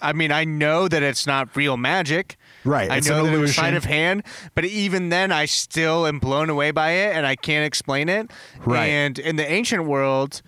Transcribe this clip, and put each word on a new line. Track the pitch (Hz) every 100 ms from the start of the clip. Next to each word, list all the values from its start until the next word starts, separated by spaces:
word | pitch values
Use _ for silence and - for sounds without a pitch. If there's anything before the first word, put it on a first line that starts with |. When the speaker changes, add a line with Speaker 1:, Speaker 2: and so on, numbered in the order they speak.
Speaker 1:
I | 147
mean, | 151 160
I | 147
know | 160 151 151 160 185
that | 156
it's | 143 127 147
not | 139 127 143
real | 143 127
magic. | 127 185 151 160 190 - - -
Speaker 2:
Right, | 127 143 95
Speaker 1:
I | 135
Speaker 2:
it's | 147
Speaker 1:
know | 151
Speaker 2:
an | 160
Speaker 1:
that | 156
it's | 147
sleight | 151 165
Speaker 2:
illusion. | 170
Speaker 1:
of |
hand, | 143 151 165 202 - - 160
but | -
even | 175 214 202 185 175
then | 175 190
I | 156 151
still | - - 160 160 165 160
am | 147
blown | 131 139 160
away | 147 147
by | 156 156
it | 175 208 165
and | 139
I | 135
can't | - 151
explain | 151 - - 139 156
it. | 202 233 - - -
Speaker 2:
Right. | 117 123 151
Speaker 1:
And | 147 143 131
in | 147 156
the | 147
ancient | 180 233 214 160
world, | 139 135 135 139 -